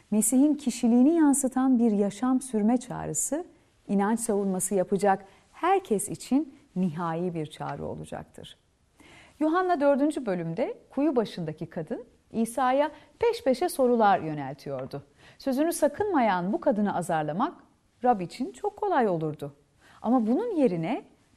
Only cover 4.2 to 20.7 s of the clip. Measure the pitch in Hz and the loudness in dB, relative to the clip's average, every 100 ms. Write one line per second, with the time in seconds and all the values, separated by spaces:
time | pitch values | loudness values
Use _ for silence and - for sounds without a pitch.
4.2 | - 202 196 185 - 196 180 196 196 190 | -2 -2 -2 -2 -2 0 0 2 2 0
5.2 | - - _ - 330 392 381 202 - 165 | -2 -20 _ -4 0 0 2 -2 -2 -8
6.2 | - 262 320 - _ 180 185 151 175 165 | -2 0 0 -8 _ -2 -2 -2 -4 -4
7.2 | 180 170 151 - 143 147 156 - 156 - | -4 -4 -8 -8 -10 -8 -8 -10 -10 -12
8.2 | - - - - _ _ _ _ - - | -14 -18 -20 -20 _ _ _ _ -20 -20
9.2 | - - 311 339 370 339 285 277 294 311 | -20 -2 0 2 2 2 4 4 2 0
10.2 | 233 180 165 165 302 480 - - 294 254 | -4 -4 -4 -4 -4 -6 -10 -2 0 2
11.2 | 208 - 160 151 165 - 156 311 494 _ | -2 -4 -8 -8 -10 -10 -8 -10 -12 _
12.2 | _ - 226 233 254 269 302 294 - - | _ -4 -4 -2 0 2 0 -4 -20 -2
13.2 | 466 453 - 254 359 - 247 240 208 185 | 0 0 0 0 0 0 2 4 4 4
14.2 | 156 151 135 147 - 135 131 143 - _ | 0 -6 -8 -10 -8 -8 -8 -10 -14 _
15.2 | - - - 254 320 339 294 294 415 339 | -20 -10 -4 0 0 2 0 0 0 2
16.2 | 226 185 175 339 - 208 202 143 170 160 | 2 2 0 0 0 2 0 0 -2 -2
17.2 | 151 156 285 - - _ _ _ 247 226 | -2 -2 -2 -4 -18 _ _ _ 0 0
18.2 | 170 - 285 403 415 403 415 320 220 170 | -2 -8 -10 -6 -8 -4 -2 2 2 0
19.2 | 156 147 143 - _ _ _ - 214 254 | -2 -6 -10 -14 _ _ _ -8 0 2
20.2 | 214 262 480 359 254 | 2 0 0 2 2